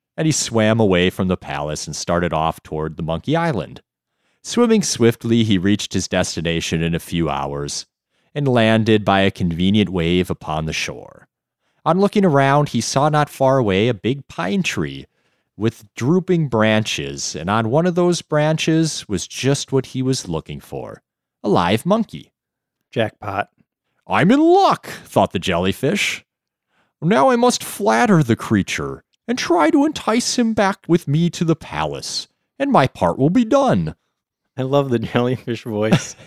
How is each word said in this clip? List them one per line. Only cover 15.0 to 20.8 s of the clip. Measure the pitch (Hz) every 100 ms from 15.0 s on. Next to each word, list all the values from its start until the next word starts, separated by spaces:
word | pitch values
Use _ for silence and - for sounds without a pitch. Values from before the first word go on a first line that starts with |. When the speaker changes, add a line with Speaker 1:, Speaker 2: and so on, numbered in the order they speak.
| - _ _ _ _ -
Speaker 1:
with | 113 - 107
drooping | - 120 185 170 175 143
branches, | 113 110 107 110 - 69 69 - 76
and | 85
on | 110 110
one | 143 180
of | 175
those | 175 170
branches | - 151 151 156 - 160 160 - -
was | 92 -
just | - 131 143 -
what | 135 -
he | 131
was | 127 131 -
looking | 80 - 71
for, | - 67